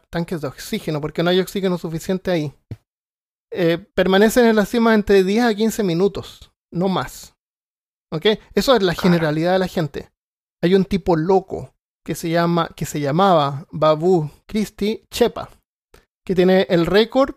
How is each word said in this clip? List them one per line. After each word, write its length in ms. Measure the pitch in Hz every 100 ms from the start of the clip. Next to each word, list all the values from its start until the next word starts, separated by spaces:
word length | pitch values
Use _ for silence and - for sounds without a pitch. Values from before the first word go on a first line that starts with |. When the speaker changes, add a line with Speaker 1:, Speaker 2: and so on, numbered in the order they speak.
| _
Speaker 1:
tanques 320 | 170 170 170
de 60 | 143
oxígeno, 520 | - - 220 - 151
porque 220 | 147 156
no 60 | 170
hay 100 | 185
oxígeno 380 | 180 202 185 175
suficiente 540 | 170 160 - 190 -
ahí. 220 | 180 147 - - - _ _ _ _ _ _ _
Eh, 240 | - 165 170
permanecen 680 | 202 - 185 190 220 247 233
en 100 | 220
la 100 | 190
cima 280 | 240 226 220
entre 280 | 202 196
diez 200 | 185 208
a 100 | 240
quince 300 | 202 220 208
minutos, 680 | 196 165 196 - - - - _ _
no 140 | 165 190
más. 480 | 170 123 - - _ _ _ _ _ _ _ _
¿Ok? 140 | 160 202 208 - -
Eso 200 | 233 240
es 60 |
la 120 | 190
Speaker 2:
Claro. 80 | 160
Speaker 1:
generalidad 520 | 185 170 160 151 170
de 60 | 190
la 80 | 180
gente. 440 | - 151 - - _ _ _ _ _
Hay 100 | 170
un 120 | 190 185
tipo 300 | 196 185 165
loco 580 | 165 190 185 - 131 _ _ _ -
que 100 | 160
se 140 | 170
llama, 400 | 170 170 170 165 -
que 100 | -
se 140 | 156
llamaba 680 | 143 156 196 170 143 139 -
Babu 580 | 165 156 156 175 180 151 - -
Christie 580 | 214 196 - 202 220 _
Chepa, 380 | - 240 - - _ _ _ _ _ _ _ -
que 80 |
tiene 320 | 185 185 185 196
el 160 | 175 170
récord 480 | 190 226 254 277